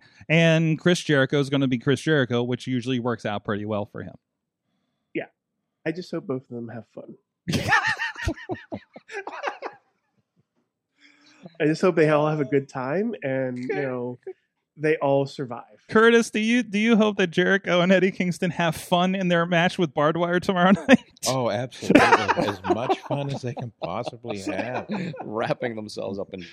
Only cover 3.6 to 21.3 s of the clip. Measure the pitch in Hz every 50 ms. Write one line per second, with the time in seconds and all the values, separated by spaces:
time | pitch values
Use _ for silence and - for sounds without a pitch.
3.6 | 104 107 107 101 104 - - 107 98 87 - - _ _ _ _ _ _ _ _
4.6 | _ _ _ _ _ _ _ _ _ _ - 156 - - _ _ _ _ _ _
5.6 | _ _ _ _ - 160 160 180 180 - 180 165 110 139 131 131 - - 123 120
6.6 | 117 113 120 113 - _ _ - - - - - _ _ _ _ _ - - -
7.6 | - - - - 855 932 762 - - - - - - - - - - - - -
8.6 | - _ - - - _ - - - - - 403 392 - - 605 587 - - -
9.6 | 539 - - - _ _ _ _ _ _ _ _ _ _ _ _ _ _ _ _
10.6 | _ _ _ _ _ _ _ _ _ _ _ _ _ _ _ _ - - - -
11.6 | 160 151 156 - - 185 165 170 156 151 151 147 151 151 156 151 143 117 139 139
12.6 | 135 - - 135 123 131 151 190 214 240 - - 143 135 131 131 131 127 123 123
13.6 | 123 131 - 147 139 131 127 123 123 123 127 - _ 381 - _ _ _ _ _
14.6 | _ _ _ 151 151 156 156 - 147 139 139 139 139 139 - - 135 117 117 117
15.6 | - - - _ _ - - 214 226 233 233 233 226 - - 220 214 226 240 247
16.6 | 240 214 190 208 220 233 233 202 214 214 202 202 190 170 156 180 180 185 196 196
17.6 | - 180 175 175 170 185 196 180 180 196 - - 185 180 160 - 185 175 - -
18.6 | 170 165 151 - - - 180 175 180 185 190 196 185 175 175 170 170 175 180 165
19.6 | 175 185 - - 175 143 - 151 147 160 165 170 175 170 175 180 - - 190 175
20.6 | 175 185 208 - - - 269 - - _ _ _ - 123